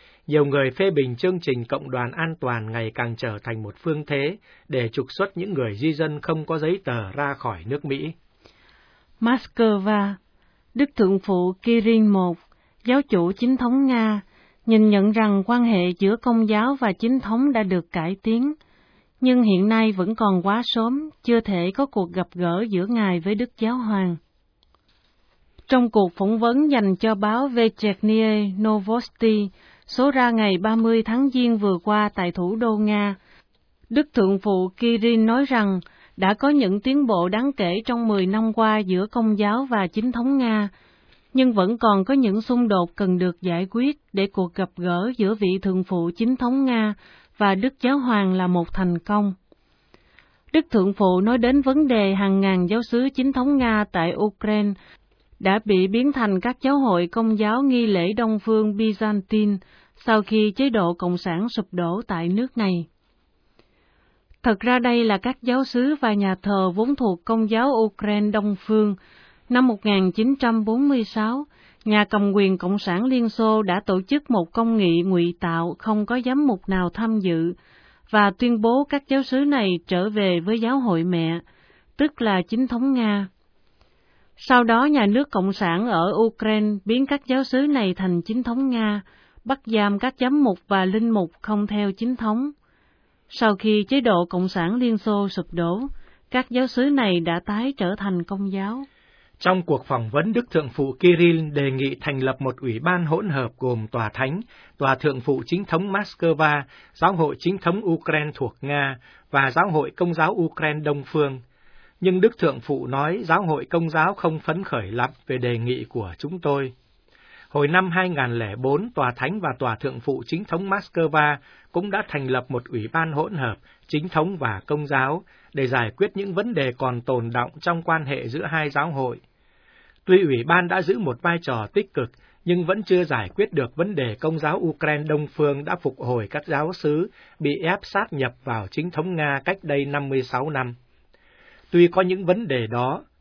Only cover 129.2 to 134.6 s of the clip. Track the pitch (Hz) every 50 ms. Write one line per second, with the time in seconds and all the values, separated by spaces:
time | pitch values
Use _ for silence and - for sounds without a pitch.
129.2 | - _ _ _ _ _ _ _ _ _ _ _ _ _ _ _ _ - 185 196
130.2 | 190 147 131 117 120 151 165 180 180 170 180 190 170 160 214 240 202 139 120 120
131.2 | - 170 170 170 170 143 127 113 107 104 - 208 202 - - 143 120 - - _
132.2 | _ _ _ _ _ 170 175 180 170 165 196 214 190 - 190 180 175 147 139 117
133.2 | 101 90 - - 208 214 175 151 127 117 - 151 175 208 202 147 131 117 104 -
134.2 | - 160 160 156 156 147 165 -